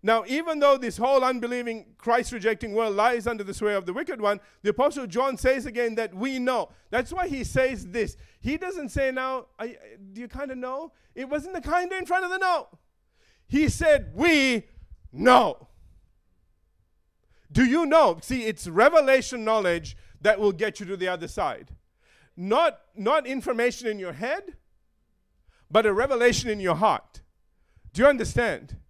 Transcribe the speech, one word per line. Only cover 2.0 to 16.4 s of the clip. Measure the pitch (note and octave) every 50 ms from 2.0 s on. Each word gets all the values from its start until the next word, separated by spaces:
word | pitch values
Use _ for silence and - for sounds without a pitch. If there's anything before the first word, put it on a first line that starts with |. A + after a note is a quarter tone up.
| - A#3 A#3 B3 A#3+ - B3 A3+ F3+ A3 A3 - - A3 G3+
world | A3 A3+ A3 G3
lies | G3+ G#3 B3 B3+ A#3+ G3
under | A#3 A#3 G#3+ G3+
the | F#3+ F#3+
sway | - G#3 G#3 G#3
of | G3 F#3
the | F3 F3+
wicked | B3 D4 D4+ F4+ A#3
one, | G#3 G3+ G#3 G3 _ _ _ _
the | - G#3
Apostle | G3+ - C4 D4 - C#4+ C4
John | G#3 D#3+ A#3 C4 C#4 B3+
says | - - B3+ C4+ C4+ A#3
again | C#4+ A3 A#3+ A#3+ A#3 A3
that | A3+ A3+ G#3 F3
we | F#3 A3 C4+ C4+ C4
know. | B3 B3+ B3+ A#3 E3+ - - _ _ _
That's | - A#3+ B3+ -
why | E4+ F#4 F4+
he | F4 C#4+ C4+ A3+
says | - - C4 C4 C4 C4+ G3 -
this. | F3+ F3+ A#3 G#3+ - - - - - _ _
He | - A#3 C#4+
doesn't | D#4+ F#4 F4+ F#4+ F4+ D4 A3+
say, | - C#4+ C4+ C4
"Now, | C4 C4 C4 C4 C4 B3+ - _ _ -
I, | - A#3+ B3 - - G#2+ A2 G3 G3 G3 F#3+
do | A3
you | B3
kinda | A3+ - B3+ D4 C4+ C4
know?" | B3+ B3 B3+ C4 C#4 D#4+ D#4+ _ _ _ _ _
It | - C4 C4
wasn't | C#4+ D4+ C#4 F4+ F#4+
the | E4+
kinda | - C#4+ D#4+ F4+ F4+ F4 F#4+
in | F#4 F#4
front | - F4+ F#4 F#4+
of | F4+
the | F#4
"no." | F#4+ F#4+ F#4 F4+ D4+ - - - _ _ _ _ _ _ _ _ _ _ _ _ _ _
He | _ - C#4 D#4 C4+
said, | - - E4 D#4 D4+ C#4 A3+ - D#3
"We | F#3 C#4+ F4 D#4+ D4 C4+ C4 B3 A3 - _ - - - _ - _ _ -
know." | - C3+ F#3+ B3 B3+ B3 A#3 E3+ C3 - - _ _ _ - - - - _ _ _ _ _ _ _ _